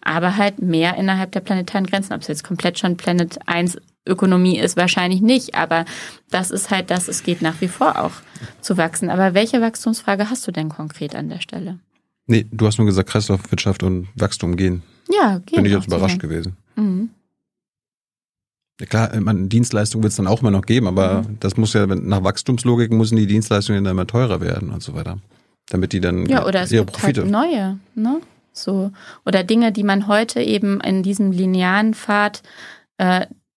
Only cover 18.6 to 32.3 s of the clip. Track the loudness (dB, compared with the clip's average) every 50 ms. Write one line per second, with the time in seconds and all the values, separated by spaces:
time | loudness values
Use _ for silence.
18.6 | _ _ _ -16 -6 -2 0 0 2 0 0 0 0 0 0 0 0 2 2 2
19.6 | 2 2 2 0 0 0 0 0 0 0 0 0 0 2 2 2 2 2 2 2
20.6 | 2 2 2 2 2 2 2 2 2 2 2 0 -2 -4 -6 -6 -4 -2 0 0
21.6 | 0 2 2 2 2 2 0 0 0 0 0 0 0 0 -2 -2 -2 -2 -2 0
22.6 | 2 2 2 2 2 2 2 2 2 4 4 2 4 4 2 2 2 2 0 0
23.6 | 0 0 0 0 0 0 -2 -2 -2 0 0 0 0 0 0 -2 -2 -2 -4 -4
24.6 | -4 -6 -8 -8 -10 -10 -10 -8 -8 -8 -10 -12 -14 _ _ _ _ _ _ _
25.6 | _ -6 -2 -2 -2 -2 -2 -2 0 0 0 0 0 0 2 2 2 2 0 0
26.6 | 0 2 2 2 2 2 -2 -4 -2 0 0 0 0 0 2 2 0 0 0 -2
27.6 | -2 -4 -6 -8 -12 _ -6 -4 -2 -2 -2 -2 -4 -8 _ _ _ _ -18 -10
28.6 | -6 -4 -2 -2 -2 -4 -6 -10 -18 -20 -20 -10 -2 0 0 2 2 2 4 4
29.6 | 4 4 2 2 0 2 2 2 2 2 2 2 2 0 0 -2 0 0 0 0
30.6 | 2 0 0 0 0 0 0 0 0 0 0 2 2 2 2 2 2 2 2 2
31.6 | 2 2 2 2 2 2 0 -2 -2 -2 0 2 2 0